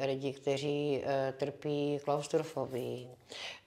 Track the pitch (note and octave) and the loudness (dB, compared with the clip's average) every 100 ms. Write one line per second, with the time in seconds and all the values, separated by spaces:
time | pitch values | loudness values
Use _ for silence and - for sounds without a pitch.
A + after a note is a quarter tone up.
0 | C3+ C3+ C#3 C3+ C#3+ C3+ D3 C#3+ D3 C3+ | 0 0 -2 -2 0 2 2 2 2 2
1 | - C#3 C3+ C3 C#3+ - D3+ D3 D3 C#3+ | 2 2 2 0 -4 -2 -2 2 2 0
2 | C#3+ C#3+ D3 D#3+ D#3 C#3 C3 C3 B2 B2 | 2 0 4 2 2 -2 -2 -2 -4 -6
3 | B2+ B2 - - - - | -8 -16 -14 -10 -10 -10